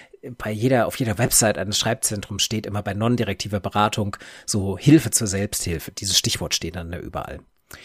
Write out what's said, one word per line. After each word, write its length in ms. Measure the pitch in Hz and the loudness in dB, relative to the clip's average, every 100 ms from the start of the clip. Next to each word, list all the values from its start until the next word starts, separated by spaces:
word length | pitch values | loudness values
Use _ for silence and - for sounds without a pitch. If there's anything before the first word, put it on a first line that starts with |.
| - - 135 120 | -20 -16 -14 -10
bei 120 | 107 | -6
jeder, 380 | 107 123 127 104 | 0 2 2 2
auf 80 | - | 0
jeder 220 | 120 104 | -2 2
Website 380 | 120 - 110 98 | 2 4 4 2
eines 220 | 92 104 | -2 -2
Schreibzentrums 640 | 113 110 - 104 - 98 | 0 0 -2 -4 -6 -4
steht 240 | - 107 98 | -2 -2 -4
immer 160 | 101 | -4
bei 120 | 101 | -4
non-direktiver 680 | 101 113 120 107 98 104 101 | 0 0 2 0 -4 -4 -4
Beratung 560 | - 104 107 - 101 - - - | -2 2 2 2 -4 -6 -14 -16
so 320 | - 107 95 95 | -4 -2 -2 2
Hilfe 340 | - 156 107 | 8 8 8
zur 180 | - 110 | 0 0
Selbsthilfe. 640 | 98 104 - - 80 - | -2 -2 -4 -4 -4 -6
Dieses 260 | - 98 92 | -8 0 0
Stichwort 340 | - - 90 | 2 -2 -4
steht 220 | - 85 | -4 -6
dann 160 | 87 85 | -8 -8
da 80 | 87 | -8
überall. 420 | - - - - - _ - - | -8 -10 -10 -12 -18 _ -20 -20